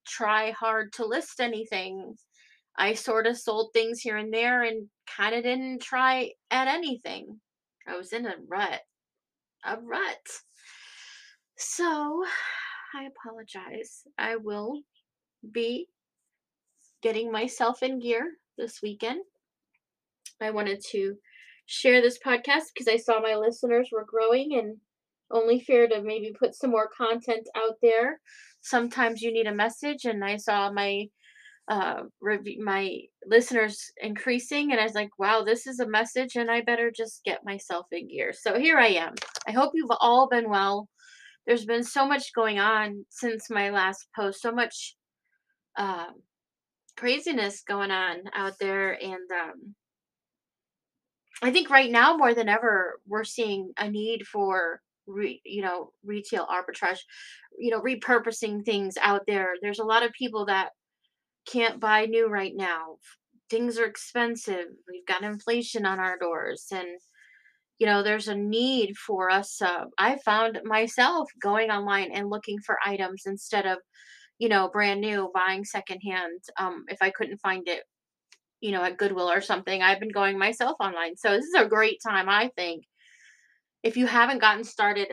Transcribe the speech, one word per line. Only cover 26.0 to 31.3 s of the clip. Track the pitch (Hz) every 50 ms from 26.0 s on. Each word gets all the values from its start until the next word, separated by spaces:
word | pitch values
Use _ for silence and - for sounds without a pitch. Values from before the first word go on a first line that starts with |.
| 202
maybe | 214 220 226 208 220 208 -
put | 247 226 -
some | - - 262
more | 233 220 214 214 -
content | - 247 226 226 233 - 254 226 220 226 - -
out | 220 220 220 220 -
there. | - 233 226 226 240 269 320 - _ - - - - - _ _
Sometimes | - - - 240 240 240 - 262 240 226 226 214 226
you | 233 226
need | 226 226
a | 214 208
message, | 208 214 226 226 - 294 294 294 - -
and | 240 220 202 196
I | 196 208
saw | 208 - - 208 202 196 202
my, | 202 202 202 202 202 202 208 208 _ _ _ -